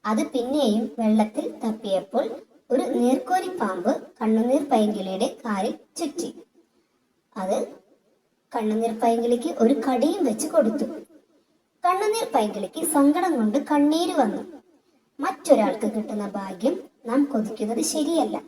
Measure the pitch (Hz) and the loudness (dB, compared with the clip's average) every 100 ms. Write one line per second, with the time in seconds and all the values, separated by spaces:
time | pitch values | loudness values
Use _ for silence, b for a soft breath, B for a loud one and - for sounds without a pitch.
0 | 214 220 311 254 240 294 247 214 269 - | 0 -2 0 -2 0 2 2 2 -2 -2
1 | 220 214 214 - - - 226 220 202 190 | 2 4 2 -2 -6 -6 -6 -6 -2 -2
2 | - 233 381 - - _ _ 254 247 240 | 0 -2 -2 -6 -16 _ _ -2 0 2
3 | 247 269 - 370 370 - 208 185 196 302 | 2 2 0 -2 -2 -4 -4 -2 -2 -2
4 | - _ 220 220 240 285 285 233 208 202 | -6 _ 0 2 4 2 2 2 2 0
5 | 190 190 262 - 233 202 220 - _ - | -4 -2 -4 -4 -6 -2 -2 -6 _ -8
6 | 320 339 - - - _ _ _ _ _ | -8 -6 -10 -10 -20 _ _ _ _ _
7 | _ _ _ 220 185 208 - - _ _ | _ _ _ -8 -2 -2 -2 -12 _ _
8 | _ _ _ _ _ 240 214 220 226 220 | _ _ _ _ _ -4 0 0 0 2
9 | 233 233 233 240 311 - 233 269 269 254 | 2 2 2 0 -2 0 2 2 0 2
10 | 294 381 277 220 302 330 220 277 - 311 | 2 2 -2 -2 0 2 2 0 -6 -8
11 | - - _ _ _ _ _ _ 359 381 | -16 -20 _ _ _ _ _ _ 0 2
12 | 427 453 - 262 208 196 196 320 320 285 | 0 -2 0 0 0 -4 -8 -4 0 4
13 | 285 349 370 277 214 254 285 294 294 320 | 4 4 0 2 2 0 2 4 4 4
14 | 349 311 220 - - - _ _ _ _ | 2 2 0 0 -10 -18 _ _ _ _
15 | _ - 294 - - 240 220 220 226 220 | _ -6 -6 -4 4 6 6 0 -4 -4
16 | 240 208 202 202 190 185 233 359 - _ | -6 -6 -6 -8 -10 -4 -2 -2 -10 _
17 | 233 254 285 226 214 - 214 240 311 311 | -2 0 0 0 -4 -4 -4 -2 -2 -2
18 | 294 330 214 - | 0 0 0 -4